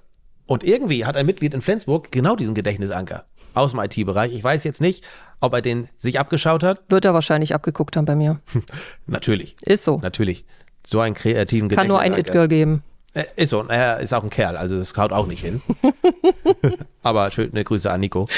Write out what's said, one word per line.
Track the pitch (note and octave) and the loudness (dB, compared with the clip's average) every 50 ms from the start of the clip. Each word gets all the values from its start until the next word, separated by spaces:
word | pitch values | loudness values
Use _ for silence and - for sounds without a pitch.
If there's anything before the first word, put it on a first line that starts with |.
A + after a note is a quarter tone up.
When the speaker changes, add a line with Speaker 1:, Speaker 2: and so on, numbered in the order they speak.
| - - _ _ _ - - - _ | -20 -20 _ _ _ -20 -20 -10 _
Speaker 1:
Und | - C3 A2+ | -4 -2 0
irgendwie | - E3+ A3+ C4+ C#4 F3+ C#3 A#2 G#2+ | 2 2 2 2 2 0 0 0 -2
hat | C3+ C3+ | -2 -2
ein | C#3 C#3 | 0 0
Mitglied | F3 F#3+ - D3+ D3 C#3+ | 0 0 0 -2 -4 -4
in | C3 | -2
Flensburg | - F#3 G#3+ A3 - C3+ D3 - - - | -2 -2 -2 -2 0 -2 -2 -2 -2 -4
genau | - B2+ B2+ F#3+ B3 | -2 0 2 2 2
diesen | G#3+ B2 G#2+ A2 | 0 -2 -2 -2
Gedächtnisanker | G#2+ G2 G#2 G2+ G2 G2 G2 F2+ F#2 F#2 F2 E2 D#2+ - _ - - - - - | -2 -2 -2 -2 -4 -4 -4 -4 -6 -8 -8 -10 -14 -16 _ -20 -20 -16 -4 -2
aus | B2 C#3+ C3+ | 0 0 0
dem | B2 A2+ | 0 -2
I-T-Bereich. | G#2 G2+ - A2+ G2+ F#2+ F#2+ G#2 A#2 A#2+ | -4 -4 -2 -2 -2 0 0 0 -2 -2
Ich | A#2+ A2 G#2 | -4 -4 -2
weiß | C3 D3+ D3+ | 0 0 0
jetzt | - D3+ - - | -2 -6 -4 0
nicht, | D3+ F#3 F#3+ - - - - - - - - - | 0 0 0 -2 -8 -20 -20 -20 -20 -20 -6 -4
ob | C#3 B2 B2+ | -2 -2 0
er | B2 | -2
den | A#2+ B2 A#2 A#2+ A#2+ - - | -2 -2 -2 -4 -6 -10 -10
sich | - - B2+ B2+ C3+ | -6 -4 -2 -2 -2
abgeschaut | D3 - E3 D3 - D#3+ E3 D#3 | -2 -2 -2 0 2 2 2 2
hat. | F3 F#3 G3 - _ - | 2 0 -2 -2 _ 0
Speaker 2:
Wird | F#3+ F#3+ G3 | 2 4 4
er | F#3+ E3+ | 4 4
wahrscheinlich | E3 D#3 - D#3 D3+ D#3 D3+ | 2 2 2 0 0 0 0
abgeguckt | D3 C#3+ - E3 - - D3 - - | -2 -2 -2 -2 -2 -2 -4 -2 0
haben | E3 D3+ | 0 0
bei | D3+ D3 | 2 2
mir. | D3+ D3+ D3+ D#3 D3 - - - A2+ - - | 2 2 0 0 -2 -4 -4 -4 -4 -4 -6
Speaker 1:
<laughs> | - - - - - - - - | -10 -16 -16 -16 -18 -16 -8 -6
Natürlich. | - - - A#2+ G#2+ F2+ - - - - | -6 -2 0 0 0 0 -2 -8 -18 -4
Speaker 2:
Ist | - - G3+ G#3 | 0 2 2 2
so. | - D#3+ C#3 D#3 | 2 0 0 0
Speaker 1:
Natürlich. | F#2 F#2 - - G#2+ F#2 F2 - - - - - - - _ - - | -2 -4 -2 -2 -2 -2 -2 -4 -10 -18 -20 -20 -20 -20 _ -20 -8
So | - G#2+ A2 | -2 0 0
einen | A2+ A2 G2 | 0 0 -2
kreativen | - - A2 A#2 A2 G2+ - A2+ A2+ G#2+ F#2+ | -2 0 0 0 0 0 0 0 0 2 2
Speaker 2:
Es | F#3+ | 2
kann | F#3+ F#3+ G3 | 2 4 4
nur | G3 F#3+ | 2 2
ein | - F3+ | 2 2
Speaker 1:
Gedächtnisanker. | - F#3 - - F3 E3+ E3 | 0 0 0 2 2 4 4
Speaker 2:
It-Girl | D#3 | 4
geben. | D#3+ D#3 D#3 D#3 D#3 D3 - - - - _ _ | 4 4 4 2 2 0 -2 -8 -18 -20 _ _
Speaker 1:
Äh, | - D3+ D#3 - - | -8 -8 -8 -6 -2
ist | - D#3+ - | -2 0 0
so. | - G#2 | 0 0
Und | G#2+ - | 0 0
er | A#2 A#2+ B2+ A#2+ A2+ A#2+ | 0 2 2 2 0 -2
ist | C3 G#2+ B2+ | -2 -2 -2
auch | A2+ | -2
ein | G#2+ G#2 | -2 -2
Kerl, | - - G#2 F2 E2+ | -2 0 0 0 -2
also | D2+ F#2 F2+ F#2+ | -4 -4 -2 -2
das | F#2 F#2 - - | -4 -4 -4 -2
haut | G2+ G#2 - | 0 0 0
auch | F#2+ G#2 G2+ | 0 0 -2
nicht | F#2 - - | -2 -4 -8
hin. | F2 E2+ G#2 C3 - - - - - B3+ - - - F4+ F4 - - F#4 | -6 -6 -6 -4 -4 -4 -2 2 2 0 2 4 2 2 2 4 2 2
<laughs> | - - - E4+ G4 - - C3 - - - - _ _ | 2 4 2 2 2 4 2 0 0 -2 -8 -14 _ _
Aber | - A#2 A2 G#2 G2 G2 | -2 0 2 2 2 2
schöne | - A2+ A2 - - G#2+ G2+ | 0 -2 -2 -2 -2 -4 -2
Grüße | - A2 F#2+ G#2 F#2+ | 0 -2 0 0 0
an | F2+ F#2 | 0 0
Nico. | G2 F#2+ - F#2 G#2 - - | -2 0 0 -2 -2 -2 -4